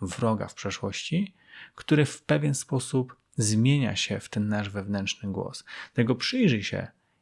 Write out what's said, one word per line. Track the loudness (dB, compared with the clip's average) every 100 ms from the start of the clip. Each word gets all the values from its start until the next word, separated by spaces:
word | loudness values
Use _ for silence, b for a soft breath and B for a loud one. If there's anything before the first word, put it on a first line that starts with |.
wroga | -6 0 0 0 -2
w |
przeszłości, | -6 -8 -6 -6 -6 -2 -2 -2 B B B B
który | -12 2 4
w | 4 0
pewien | 0 0 2
sposób | -2 -2 -4 0 -2 -2 -8 _ 0
zmienia | 2 4 6 4 2 0
się | -2 -4
w | -4
ten | -2 0
nasz | 0 -2
wewnętrzny | -6 -4 -4 -2 -6 -4
głos. | -4 -6 -8 -14 B B
Dlatego | 0 2
przyjrzyj | 2 0 4 4 4
się, | 0 -6 -6 _ _ _